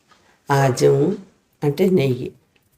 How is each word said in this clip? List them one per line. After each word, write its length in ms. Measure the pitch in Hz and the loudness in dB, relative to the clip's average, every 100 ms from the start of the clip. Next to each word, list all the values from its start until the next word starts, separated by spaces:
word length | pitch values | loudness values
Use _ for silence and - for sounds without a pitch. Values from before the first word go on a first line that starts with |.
| _ _ _ _ - | _ _ _ _ -2
ఆజ్యం 680 | 139 135 123 143 139 165 202 - _ _ - | 0 0 2 2 2 0 -4 -12 _ _ -6
అంటే 260 | 147 143 190 | -6 0 0
నెయ్యి. 420 | 180 135 120 - - _ _ _ | 2 0 -4 -8 -14 _ _ _